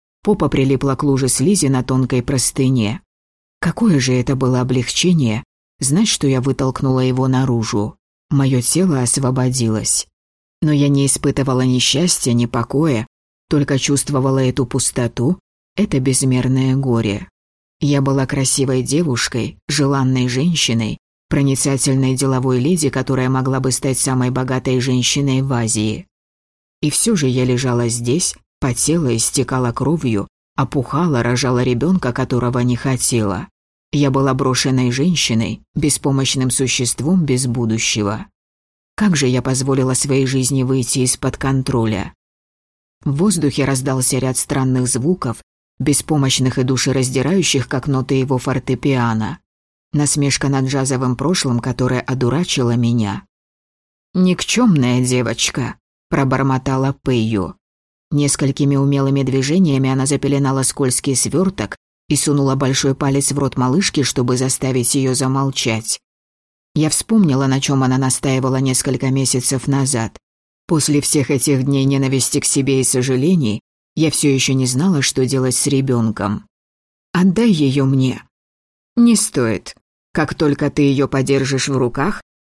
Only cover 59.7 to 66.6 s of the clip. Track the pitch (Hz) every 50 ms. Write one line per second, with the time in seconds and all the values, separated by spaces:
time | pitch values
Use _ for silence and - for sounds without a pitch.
59.7 | 135 131 135 131 131 135 131 143 147 135 - 139 143 139 139 135 135 135 131 -
60.7 | - - 143 127 120 - - 143 131 - - - - 180 190 190 190 - 110 -
61.7 | - - _ _ _ _ _ - 151 143 - 156 147 143 139 135 135 139 143 127
62.7 | 135 - - 139 131 - 147 139 135 143 135 - 139 143 139 127 - 131 127 127
63.7 | 131 180 196 - - 151 135 - - 139 123 127 127 123 131 127 - - 143 131
64.7 | 127 131 120 - - 143 131 131 127 123 135 131 135 139 139 135 131 - - 120
65.7 | 113 110 110 - - - _ _ _ _ _ _ _ _ _ _ _ _